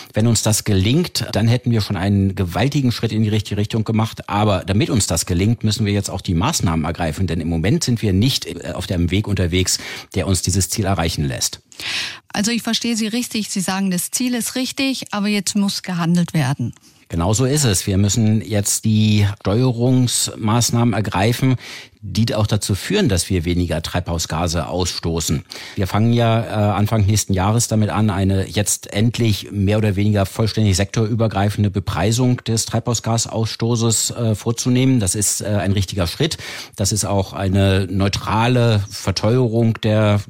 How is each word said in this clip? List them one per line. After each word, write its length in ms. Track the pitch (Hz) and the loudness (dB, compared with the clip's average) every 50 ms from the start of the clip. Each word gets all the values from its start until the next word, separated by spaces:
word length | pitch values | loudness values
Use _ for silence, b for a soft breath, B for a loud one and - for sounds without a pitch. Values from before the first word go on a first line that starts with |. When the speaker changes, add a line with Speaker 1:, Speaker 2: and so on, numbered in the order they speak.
| B B B | B B B
Speaker 1:
Wenn 140 | 110 110 120 | 2 2 4
uns 160 | 113 - - | 4 2 2
das 200 | 113 107 - - | 0 0 0 0
gelingt, 640 | - 104 95 92 113 131 170 175 - - - 113 - | 2 2 2 4 4 4 2 2 0 -2 -6 -6 -2
dann 160 | - 104 110 117 | -2 0 2 4
hätten 240 | 123 123 - 123 | 2 2 2 2
wir 100 | 117 110 | 2 2
schon 160 | 101 - 104 87 | 0 0 -2 -2
einen 380 | 95 101 101 98 98 98 90 | 2 2 4 4 4 2 2
gewaltigen 560 | 95 95 87 85 95 117 143 143 151 131 123 | 0 -2 -2 0 0 0 2 2 2 0 0
Schritt 200 | 113 - - - | 0 0 -2 -2
in 120 | 113 107 110 | 0 0 0
die 60 | 107 | 2
richtige 300 | 107 110 - - 101 101 | 2 0 -2 -2 -2 -4
Richtung 240 | 104 - - 113 107 | -2 -2 -2 -2 -2
gemacht. 460 | - 110 107 110 107 - - - - | 0 0 0 0 -2 -4 -8 -10 -4
Aber 340 | - 104 107 104 98 87 - | -2 0 2 2 2 0 0
damit 280 | - 98 - 175 - | 0 0 0 0 0
uns 160 | 139 107 - - | 0 0 0 0
das 180 | - 85 - | -2 -2 -2
gelingt, 380 | - 90 87 98 110 120 - - | 0 0 2 2 2 0 0 0
müssen 240 | 110 107 - 107 101 | -2 0 0 0 0
wir 60 | 101 | 0
jetzt 180 | 101 98 - | 0 -2 -4
auch 100 | 82 101 | -6 -6
die 140 | - - 87 | -4 -2 0
Maßnahmen 500 | 82 101 151 170 - - 92 82 80 78 | 0 0 0 -2 0 0 0 0 0 -2
ergreifen. 400 | 80 85 - 87 80 - - 95 | -4 -4 -4 -4 -4 -4 -2 -4
Denn 160 | 90 80 90 | -2 -2 -2
im 80 | 76 82 | -2 -2
Moment 340 | 82 82 80 98 156 175 - | -2 0 0 0 0 0 0
sind 200 | 131 120 - - | 0 -2 0 0
wir 100 | 104 92 | 2 2
nicht, 320 | 95 110 135 127 - - | 4 4 2 2 -2 -4
äh, 280 | 76 78 - - 71 - | -6 -10 -10 -8 -8 -8
auf 120 | 65 95 | -8 -6
dem 240 | - 98 87 87 85 | -4 -2 0 0 0
Weg 180 | 92 101 - 104 | 0 0 0 0
unterwegs, 520 | 101 95 92 85 87 92 92 - - - B B B B B B B | 0 0 0 0 2 0 0 0 -2 -4 B B B B B B B
der 140 | 95 78 95 | -4 -2 0
uns 160 | 95 - - | 0 0 0
dieses 260 | 92 90 98 90 - | 0 0 0 0 -2
Ziel 160 | - - 98 | -2 -2 -2
erreichen 400 | 92 98 82 82 82 - - 147 | 0 0 0 0 -2 -2 -2 -2
lässt. 360 | 135 120 - - - - - _ _ B B B B B B B B B B B _ | -4 -2 -4 -4 -6 -6 -8 _ _ B B B B B B B B B B B _
Speaker 2:
Also 200 | - - 208 226 | -4 -2 -2 0
ich 100 | 240 220 | -2 -2
verstehe 340 | - 233 226 - - 233 240 | -2 -2 -4 -2 -2 -2 -2
Sie 120 | 214 226 208 | -2 -2 -2
richtig. 420 | 214 247 233 - - 226 196 - | -2 -4 -4 -4 -4 -4 -4 -4
Sie 120 | - 202 | -4 -4
sagen, 280 | 175 - 185 190 196 190 | -2 -2 -2 0 0 0
das 220 | 175 175 - - | 0 -2 -4 -4
Ziel 240 | - - 247 254 247 | -4 -2 -2 -2 -2
ist 180 | 233 214 - - | -2 -4 -4 -4
richtig, 520 | 254 262 - - - 269 269 254 - - - | -4 -4 -4 -2 -2 -2 -2 -2 -4 -6 -8
aber 180 | - 208 196 208 | -4 -2 0 0
jetzt 260 | 208 202 196 - - | 0 0 0 -2 0
muss 260 | 208 196 202 - - | 0 0 0 -2 -4
gehandelt 540 | - - 180 170 170 160 175 175 170 - - | -6 -6 -4 -2 0 2 2 2 2 0 0
werden. 380 | 165 135 127 143 - 120 - - B B B B B B B | 0 0 0 0 -2 -4 -6 -6 B B B B B B B
Speaker 1:
Genau 260 | - 82 82 95 110 | -4 -2 0 2 2
so 120 | - 135 | 2 2
ist 180 | 127 143 151 147 | 2 2 2 2
es. 240 | 120 95 - - 101 | 2 2 0 0 0
Wir 100 | 95 95 | 2 2
müssen 440 | 104 101 98 120 110 107 110 110 | 2 2 2 2 2 2 2 2
jetzt 440 | - 87 107 101 101 - - - - | 0 0 -2 -2 0 0 -2 -2 0
die 400 | 110 110 107 107 107 104 104 104 101 101 - | 2 2 4 4 4 4 4 2 2 0 -2
Steuerungsmaßnahmen 1500 | - 95 98 120 131 131 117 117 120 131 131 127 127 120 - - - - - - 110 104 110 120 113 - - 117 120 120 98 | -2 0 0 2 2 2 0 2 2 2 4 4 2 2 0 -2 -4 -4 -4 -4 -2 0 2 2 2 2 2 2 2 2 2
ergreifen, 640 | 107 104 101 - 90 101 117 123 - 131 131 127 B B B B B B B B B | 0 -2 -2 0 0 2 2 2 2 2 2 0 B B B B B B B B B
die 320 | B 98 90 101 113 117 104 | B -6 0 0 0 0 2
auch 140 | 104 107 - | 0 0 0
dazu 280 | 110 101 - - 101 | 0 -2 0 0 -2
führen, 340 | - - - 180 214 196 139 | -2 -2 -2 0 2 2 2
dass 200 | 95 90 - - | 2 0 0 0
wir 140 | 98 90 80 | 0 0 0
weniger 380 | 87 87 85 90 85 80 80 | 0 0 0 0 0 -2 -4
Treibhausgase 840 | 82 - - 90 87 - 85 82 - - 80 80 87 85 78 87 71 55 | -4 -4 -4 -4 -4 -2 -4 -4 -4 -4 -2 -2 -2 -2 -2 -2 -4 -4
ausstoßen. 760 | 76 90 92 90 - - - 87 82 82 80 - 78 69 - B B B B B B | -2 -2 -2 -2 -4 -4 -4 -4 -2 -2 -2 -2 -4 -4 -6 B B B B B B
Wir 100 | B 101 | B -4
fangen 280 | 87 - 101 110 117 120 | -2 0 2 2 4 4
ja, 260 | 120 117 113 113 113 | 4 4 2 2 2
äh, 320 | - 82 95 110 104 104 | 0 -2 0 0 2 2
Anfang 340 | 98 85 107 104 113 110 101 | 2 2 0 2 2 2 2
nächsten 280 | 95 110 104 - - 95 | 2 2 2 0 0 0
Jahres 340 | 92 92 104 110 120 117 - | 0 2 2 2 2 0 0
damit 220 | 110 110 107 101 | 2 2 2 2
an, 200 | - 101 110 107 | 0 0 0 0
eine 380 | 87 98 98 95 95 98 95 - | 2 2 2 2 2 0 -2 -2
jetzt 460 | - 104 104 - - - - - - | -2 -4 -2 -2 -2 -6 -6 -6 -2
endlich 580 | 101 110 120 110 - 120 113 101 - - - | 0 0 0 2 2 2 0 0 0 -4 -6
mehr 260 | 87 104 95 95 104 110 | -4 0 0 2 2 2
oder 200 | 107 107 92 98 | 2 2 2 2
weniger 280 | 104 107 104 101 98 | 2 2 2 2 0
vollständig 520 | - - - - - - 110 107 104 92 90 | 0 0 -2 -2 0 0 2 2 2 2 2
sektorübergreifende 920 | 98 - - 120 110 104 123 110 113 107 - 95 101 107 101 - 104 101 | 0 -2 0 0 0 0 0 0 0 0 0 0 0 0 2 2 0 0
Bepreisung 720 | 92 104 - - - - 87 107 117 120 127 123 123 117 - | 0 -2 -2 -2 -2 0 0 0 2 2 2 2 2 0 -2
des 200 | - 113 113 - - | -2 -2 -2 -2 -2
Treibhausgasausstoßes, 1400 | - 117 - 123 120 - - 117 113 113 - - - 107 110 107 - - 117 113 120 110 117 117 113 - - - | -4 -4 -2 -2 -2 -2 -2 -2 -2 -2 -2 -2 -2 -4 -4 -4 -4 -2 -2 0 0 2 0 0 0 0 -2 -4
äh, 240 | - - 120 110 107 | -4 -2 0 0 0
vorzunehmen. 680 | - - 113 117 - - 127 123 123 131 131 131 123 | 0 -2 -4 -4 -2 0 2 2 4 4 4 4 4
Das 120 | 104 101 - | 2 0 0
ist, 280 | 110 98 - - - | -2 -2 -2 -2 -2
äh, 60 | - 101 | -2 -2
ein 260 | 107 98 82 98 98 | 0 0 2 2 0
richtiger 340 | 104 95 - - 101 90 85 | 0 0 -2 -2 -4 -4 -2
Schritt. 300 | - - 143 160 - B B B B B B B B - | -2 -2 -2 -2 -2 B B B B B B B B -4
Das 160 | 107 - 110 | -2 -2 -2
ist 100 | 101 - | -2 -2
auch 300 | 87 101 98 98 - - | -2 0 -2 -2 -2 -4
eine 520 | - 98 95 92 98 98 98 95 95 98 87 | -4 -2 0 2 4 4 4 4 2 0 0
neutrale 920 | 92 95 98 101 - - - 92 95 110 117 120 127 123 117 117 110 104 101 - | -2 0 0 0 -2 -2 -4 -2 0 2 2 2 4 4 4 4 4 2 0 -2
Verteuerung 840 | - - - 104 95 - - 107 120 131 127 113 110 117 117 113 107 - | -6 -8 -4 -4 -4 0 0 2 2 4 2 2 2 2 2 2 2 2
der 400 | - 110 107 107 107 104 104 101 - - | 0 2 2 4 4 4 4 2 0 -4